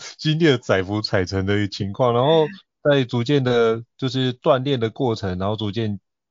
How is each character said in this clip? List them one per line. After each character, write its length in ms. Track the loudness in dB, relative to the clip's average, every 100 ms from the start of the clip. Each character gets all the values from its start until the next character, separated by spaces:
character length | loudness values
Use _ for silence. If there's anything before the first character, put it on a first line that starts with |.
| -4 -6
经 200 | -4 2
历 100 | 2
了 100 | 2
载 260 | 2 0
浮 180 | 0 -4
载 240 | 0 -2 0
沉 200 | -2 0
的 220 | 0 -2
情 240 | -4 -8
况， 220 | 0 0
然 100 | 2
后 240 | 2 2 0 -4 _ _
在 200 | 2 2
逐 200 | 2 -2
渐 200 | 0 0
的， 400 | 2 2 2 0 -6 _
就 100 | -4
是 260 | -2 -2
锻 280 | 0 2 2
炼 160 | 2 -2
的 100 | -2
过 240 | -2 -2 -2
程， 220 | -4 -4
然 100 | -4
后 60 | -4
逐 160 | -4
渐 280 | -4 -4 -6 -12 _ _